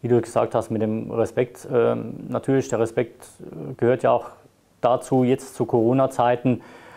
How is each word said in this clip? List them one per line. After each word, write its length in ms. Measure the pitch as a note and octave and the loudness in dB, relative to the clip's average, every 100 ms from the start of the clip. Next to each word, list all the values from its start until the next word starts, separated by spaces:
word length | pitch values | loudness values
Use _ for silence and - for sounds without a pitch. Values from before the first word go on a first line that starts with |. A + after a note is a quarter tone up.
Wie 60 | A#2+ | 4
du 140 | A#2+ | 2
gesagt 340 | A2+ A#2 A2+ A#2 | 2 -2 0 -2
hast, 140 | G#2+ | -2
mit 120 | A2 | -2
dem 300 | A2 A2 A2+ | -2 -4 -4
Respekt, 560 | A2+ A2 - B2+ - - | -2 -2 -2 -4 -6 -2
ähm, 560 | B2+ A#2 A#2 A2+ - - | 0 2 0 -6 -12 -8
natürlich, 400 | B2 - C3+ A#2+ | -6 0 0 0
der 100 | A2 | -2
Respekt, 460 | A#2 - B2 - - - | 0 -2 -4 -8 -20 -20
äh, 320 | - - C#3 C3 | -18 -14 -12 0
gehört 280 | A#2 B2 | 0 2
ja 80 | B2 | 2
auch 180 | A#2+ - - - _ _ _ | 0 -2 -20 -20 _ _ _
dazu, 420 | A#2+ B2+ - C3 | 0 0 2 2
jetzt 320 | B2 C3 - - | 2 0 -4 -6
zu 100 | A#2 | 0
Corona-Zeiten, 960 | A#2+ A2+ C3 C3 - A#2+ B2 C3 A#2 - - - | 2 2 2 2 2 2 2 0 -2 -6 -20 -20